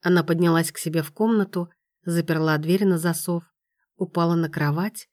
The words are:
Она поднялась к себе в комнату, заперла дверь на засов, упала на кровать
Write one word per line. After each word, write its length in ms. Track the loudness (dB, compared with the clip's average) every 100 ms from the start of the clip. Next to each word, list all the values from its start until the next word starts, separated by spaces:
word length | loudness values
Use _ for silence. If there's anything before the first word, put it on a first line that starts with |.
Она 180 | 2 2
поднялась 480 | 2 2 2 2 0
к 60 | -6
себе 240 | -4 -4
в 100 | -4
комнату, 580 | -2 0 2 0 -4 -8 _ _ _
заперла 540 | -4 -4 0 0 2 0
дверь 280 | 0 2 4
на 120 | 2
засов, 460 | 0 -2 -4 -6 -6 _ _ _ _ _
упала 400 | -6 0 0 2
на 140 | -2
кровать 580 | -2 -2 -2 -4 -8 -20